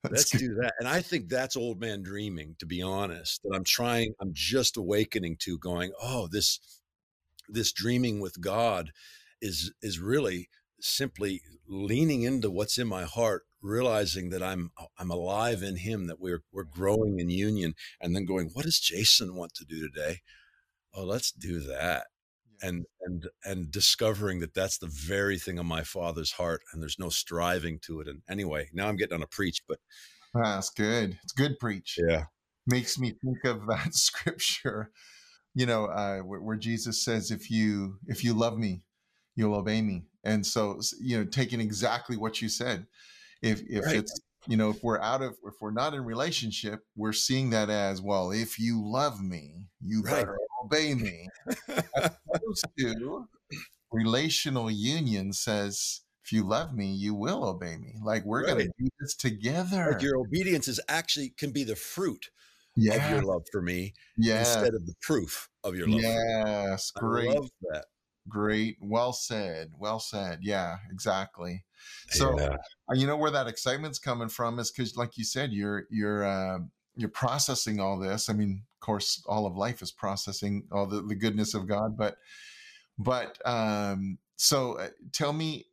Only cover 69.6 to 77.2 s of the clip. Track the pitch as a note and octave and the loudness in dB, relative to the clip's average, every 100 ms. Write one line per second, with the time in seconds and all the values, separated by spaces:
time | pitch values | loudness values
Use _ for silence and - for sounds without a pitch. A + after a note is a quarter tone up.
69.6 | D#2+ D2+ G#2 A2 - G#2+ F#2 E2 G2 G2+ | -8 -6 -4 -4 -4 -4 -4 -4 -2 0
70.6 | F2 F2 G2 F#2+ A2 F#2+ F#2+ - F2 F2+ | -2 -6 -10 -4 0 0 -2 -8 -8 -8
71.6 | - _ - - - - C3+ B2 C#2+ C#2 | -12 _ -20 -20 -2 2 4 4 2 -2
72.6 | - _ - C3 C#3 D3+ D3+ D3 A#2+ A2+ | -8 _ -2 2 2 2 2 2 -2 -2
73.6 | C3 C3+ D#3 C3 C#3 A#2+ A2+ - A#2 A#2+ | -2 -2 -4 -6 -4 -2 -4 -2 -2 0
74.6 | A2+ - A#2+ A#2+ A#2+ - A2 C3 C#3 G2+ | -4 -2 -4 -2 -4 -2 -4 -2 -2 0
75.6 | G#2 G2+ G2+ G#2+ G#2 G#2 G2+ G2 F#2+ F#2 | 0 -2 -2 0 2 2 2 2 0 -2
76.6 | E2+ _ _ - A2 - | -6 _ _ -4 -4 0